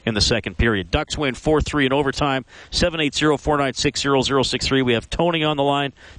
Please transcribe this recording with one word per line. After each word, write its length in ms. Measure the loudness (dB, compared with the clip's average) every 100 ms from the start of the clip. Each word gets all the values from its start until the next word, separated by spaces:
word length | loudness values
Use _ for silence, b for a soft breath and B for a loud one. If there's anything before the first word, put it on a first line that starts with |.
in 80 | -4
the 80 | -2
second 380 | 0 0 -4 -2
period. 320 | 0 0 -2
Ducks 260 | -4 -4 -4
win 180 | -4
four 280 | -2 0 0
three 240 | 0 0 0
in 80 |
overtime, 500 | 2 0 0 0 -2 -6 B B
seven 300 | 0 0 0
eight 140 | -2
zero, 240 | 0 2 2
four 180 | 0 0
nine 160 | 0
six, 300 | 0 -2 0
zero 180 | 2 2
zero 220 | 2 2
six 240 | 0 -2 0
three. 160 | 2
We 100 | 2
have 140 | 0 -2
Tony 360 | 0 0 2
on 120 | 0 0
the 60 |
line. 320 | 0 0 -2 -8 B